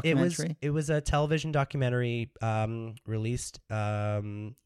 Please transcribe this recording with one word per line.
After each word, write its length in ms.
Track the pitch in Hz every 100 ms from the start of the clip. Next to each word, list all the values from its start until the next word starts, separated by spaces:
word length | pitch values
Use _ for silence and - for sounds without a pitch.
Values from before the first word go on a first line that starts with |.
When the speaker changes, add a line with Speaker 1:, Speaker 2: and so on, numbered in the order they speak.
Speaker 1:
it 140 | 156 -
was, 200 | 175 165
Speaker 2:
documentary? 200 | 160 160
Speaker 1:
it 100 | 147
was 200 | 151 147
a 100 | 151
television 520 | 147 147 147 156 156
documentary, 800 | 147 135 143 127 123 123 117 113 -
um, 520 | 113 110 110 113 113 110 -
released, 540 | 110 110 123 - - -
um, 840 | 107 104 104 104 104 104 104 107 120